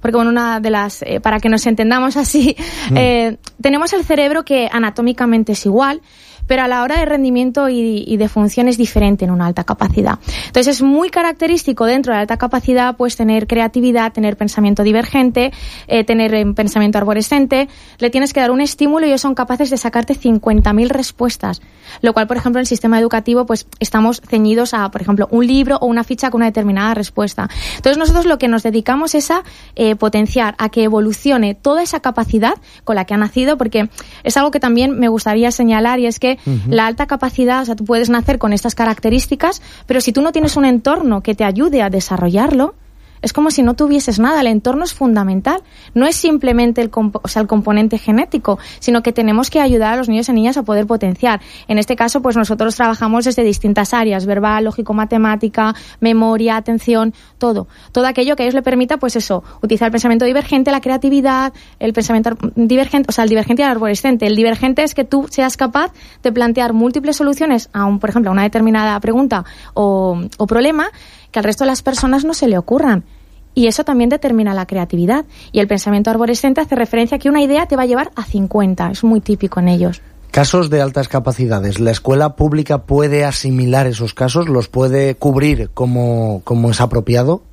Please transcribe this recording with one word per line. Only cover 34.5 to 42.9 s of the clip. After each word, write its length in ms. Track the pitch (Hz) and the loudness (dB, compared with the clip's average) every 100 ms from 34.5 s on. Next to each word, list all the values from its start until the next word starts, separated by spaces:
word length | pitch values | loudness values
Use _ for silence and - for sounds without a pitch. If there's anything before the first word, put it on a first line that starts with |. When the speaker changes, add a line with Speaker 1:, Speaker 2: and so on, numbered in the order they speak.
Speaker 1:
que 80 | 285 | 0
también 400 | 262 233 262 254 | 0 2 0 0
me 80 | 240 | 0
gustaría 460 | 220 214 214 240 | 0 0 0 0
señalar, 480 | 233 240 220 233 254 | 2 2 2 2 0
y 60 | 240 | -2
es 120 | 226 | -2
que 220 | 254 262 | -2 -2
Speaker 2:
Ujú. 300 | - 127 101 | -2 -2 0
Speaker 1:
la 160 | 226 220 | 2 2
alta 200 | 226 285 | -2 -4
capacidad, 540 | 277 262 - 247 254 | -2 -4 0 0 0
o 40 | 254 | -2
sea, 100 | 220 | -6
tú 80 | |
puedes 240 | 214 233 233 | -2 0 2
nacer 300 | 240 233 269 | 0 0 0
con 160 | 220 | 0
estas 200 | 208 240 | 0 -2
características, 840 | - 233 220 226 247 - 277 330 392 - - | -2 -2 0 0 0 -2 -2 -2 -2 -10 -20
pero 160 | - 254 | -2 -2
si 100 | 247 | 0
tú 120 | 233 | 0
no 100 | 302 | 0
tienes 240 | 311 302 294 | 2 0 2
un 80 | |
entorno 580 | 269 247 254 320 311 202 | 2 4 2 0 0 0
que 120 | 196 | -2
te 100 | 208 | -2
ayude 380 | 208 190 311 285 | 0 0 0 2
a 80 | 202 | 0
desarrollarlo, 840 | 190 180 180 175 185 269 285 285 - - | -2 -2 -2 0 2 2 2 0 -4 -20